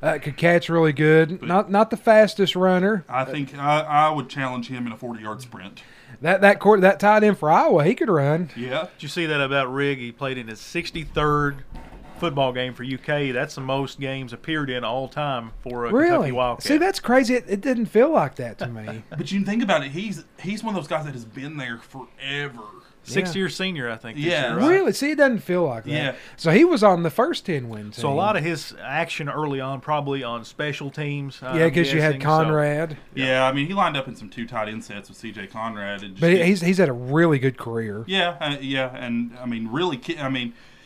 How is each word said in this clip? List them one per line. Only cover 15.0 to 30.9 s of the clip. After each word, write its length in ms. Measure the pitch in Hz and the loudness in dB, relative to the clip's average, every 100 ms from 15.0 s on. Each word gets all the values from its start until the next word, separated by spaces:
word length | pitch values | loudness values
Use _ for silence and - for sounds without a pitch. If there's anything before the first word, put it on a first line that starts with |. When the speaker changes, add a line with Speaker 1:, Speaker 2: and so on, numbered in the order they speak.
| 131 | -6
Speaker 3:
time 420 | - 147 131 113 - | -6 -4 -4 -8 -12
for 260 | 127 123 120 | -10 -6 0
a 20 | |
Kentucky 200 | 226 330 | 2 4
Speaker 1:
Really? 200 | 339 160 | 2 0
Speaker 3:
Wildcat. 320 | 123 123 117 - | 0 0 -2 0
Speaker 1:
See, 100 | 294 | 2
that's 220 | 359 392 | 2 -2
crazy. 340 | - 254 240 | 2 2 4
It, 120 | 247 233 | 0 -2
it 120 | 196 | -4
didn't 260 | 277 247 214 | -2 -2 0
feel 240 | 208 269 | 4 4
like 240 | 302 147 - | 4 0 -4
that 220 | 120 104 | -12 -8
to 100 | 143 | -10
me. 340 | 117 107 110 107 | -10 -12 -14 -12
Speaker 2:
<laughs> 40 | |
But 220 | 156 147 | -10 -4
you 120 | 196 | -2
think 160 | 196 220 | -2 0
about 220 | 208 170 | 2 0
it. 60 | 139 | 0
He's, 340 | 147 214 180 - _ | -8 -8 -10 -12 _
he's 240 | - 208 | -8 -6
one 140 | 226 196 | -4 -6
of 40 | |
those 60 | 147 | -4
guys 180 | 160 | -4
that 100 | 147 | -4
has 100 | 131 | -10
been 320 | 113 110 139 156 | -14 -14 -12 -10
there 220 | 127 117 | -10 -10
forever. 840 | - 135 120 - 135 139 143 120 107 - - _ | -14 -20 -20 -14 -8 -6 -6 -10 -18 -20 -20 _
Speaker 3:
Six-year 440 | - 127 185 170 190 | -6 -4 -2 -2 -4
Speaker 1:
Yeah. 40 | |
Speaker 3:
senior, 400 | - 190 170 120 | -2 -6 -4 -6
I 60 | 113 | -6
think, 200 | - 151 | -10 -6
this 80 | 151 | -2
Speaker 2:
Yeah. 240 | 170 127 | 0 0
Speaker 3:
year, 80 | 156 | 0
right? 80 | 269 | 4
Speaker 1:
Really? 240 | 370 349 | 4 2
See, 180 | - 277 | 0 -2
it 60 | 302 | 2
doesn't 240 | 277 226 | 2 2
feel 240 | - 180 | -2 0
like 180 | 165 113 | 0 -2
that. 80 | 127 | -4
Speaker 2:
Yeah. 240 | 147 143 123 - - | -2 -2 -6 -14 -6
Speaker 1:
So 160 | 165 | 4
he 120 | 180 | 6
was 200 | 339 302 | 6 6
on 180 | 208 175 | 4 4
the 80 | 170 | 0
first 340 | - 262 330 | 0 0 0
ten 240 | - 156 120 | -4 -6 -6
win 180 | 110 104 | -10 -12
team. 20 | |
Speaker 3:
So 180 | 110 131 | -6 -2
a 20 | |
lot 220 | 139 196 208 | 0 0 0
of 80 | |
his 280 | 156 165 - - | -2 -6 -8 -14
action 480 | 110 143 165 - 147 | -8 -4 -4 -6 -6
early 320 | 131 151 139 | -4 -4 -4
on 200 | 131 135 | -6 -8
probably 420 | - 151 143 139 | -4 -4 -2 -4
on 220 | 123 117 | -6 -8
special 480 | 110 - 151 143 143 | -12 -8 -6 -6 -10